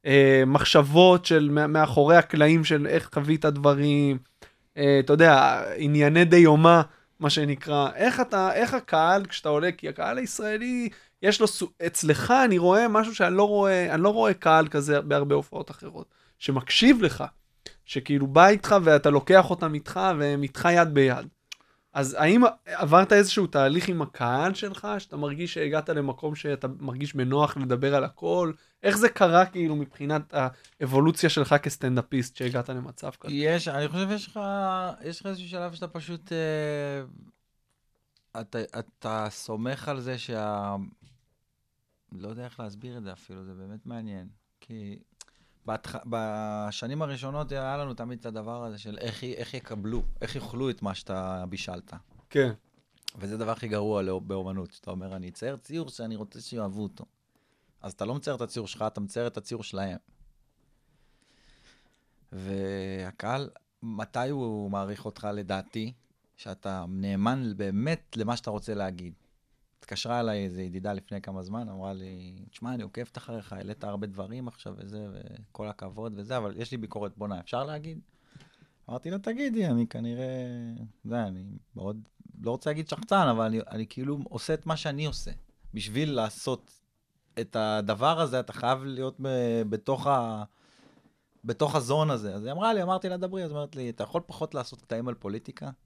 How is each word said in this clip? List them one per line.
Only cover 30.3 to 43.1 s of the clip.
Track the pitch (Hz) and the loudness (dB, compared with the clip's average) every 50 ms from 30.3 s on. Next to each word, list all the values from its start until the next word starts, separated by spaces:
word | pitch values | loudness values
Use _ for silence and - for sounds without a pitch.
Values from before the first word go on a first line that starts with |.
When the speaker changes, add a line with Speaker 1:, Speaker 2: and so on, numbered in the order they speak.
| - 147 131 127 127 _ - _ _ _ | -4 -2 -2 -2 -4 _ -20 _ _ _
Speaker 1:
האבולוציה | 147 127 135 139 147 165 160 - - 160 | -4 2 4 6 6 4 4 4 0 2
שלך | - 156 147 - - 143 | 2 2 2 4 2 2
כסטנדאפיסט | - 151 - - - 127 127 123 117 _ - 131 123 - _ | 2 -2 -6 -4 -2 0 0 0 -2 _ -4 -4 -4 -4 _
שהגעת | - - 123 127 123 120 - | -6 -6 -4 -4 -4 -6 -6
למצב | 131 127 127 135 127 - - 135 - _ | -10 -10 -12 -14 -16 -12 -14 -14 -14 _
כזה? | - 147 147 | -12 -8 -4
Speaker 2:
יש, | 143 147 156 165 170 160 165 | -2 0 0 0 0 -2 -4
אני | 139 139 147 143 | -4 -4 -4 -4
חושב | 151 180 196 190 | -2 -4 -4 -4
שיש | 208 208 202 | -4 -6 -8
לך, | - _ 214 202 196 196 202 196 190 185 185 185 180 - - - | -12 _ -8 -6 -6 -4 -4 -4 -4 -4 -4 -6 -8 -10 -10 -12
יש | 156 170 - | -12 -12 -10
לך | - | -10
איזשהו | 196 190 180 180 175 | -10 -10 -10 -12 -12
שלב | 180 180 175 175 170 | -10 -10 -10 -10 -10
שאתה | 160 180 170 | -12 -14 -12
פשוט... | - 170 151 165 170 165 165 - | -12 -12 -12 -10 -12 -12 -10 -8
אה, | 170 165 160 156 156 151 151 151 147 147 143 143 139 139 135 127 - - - - _ _ _ _ _ _ _ _ _ _ _ _ _ _ _ _ _ _ _ _ - 113 | -6 -4 -4 -2 -2 -4 -4 -4 -4 -6 -6 -6 -8 -10 -12 -14 -18 -20 -20 -20 _ _ _ _ _ _ _ _ _ _ _ _ _ _ _ _ _ _ _ _ -16 -16
אתה, | 113 _ - 117 107 - - 113 | -14 _ -10 -10 -10 -8 -10 -14
אתה | 110 _ _ _ - 117 110 110 107 107 | -14 _ _ _ -8 -6 -6 -6 -6 -8
סומך | - - - - 110 107 113 127 139 131 - 151 | -10 -14 -12 -10 -10 -8 -6 -8 -8 -8 -8 -10
על | 143 131 | -8 -8
זה | 120 127 127 120 | -8 -10 -10 -10
שה-, | - - 120 110 107 107 104 104 101 101 101 98 98 - _ _ _ _ _ _ _ _ _ _ _ _ _ _ _ _ _ _ _ _ _ _ _ _ | -10 -8 -8 -6 -6 -6 -6 -6 -6 -6 -6 -8 -8 -12 _ _ _ _ _ _ _ _ _ _ _ _ _ _ _ _ _ _ _ _ _ _ _ _
לא | 101 92 95 104 | -18 -16 -14 -14
יודע | 113 120 123 | -14 -14 -16
איך | 123 _ - | -16 _ -16
להסביר | 117 107 101 104 120 123 123 120 | -16 -16 -14 -16 -16 -16 -16 -14
את | 107 | -14
זה | 98 | -14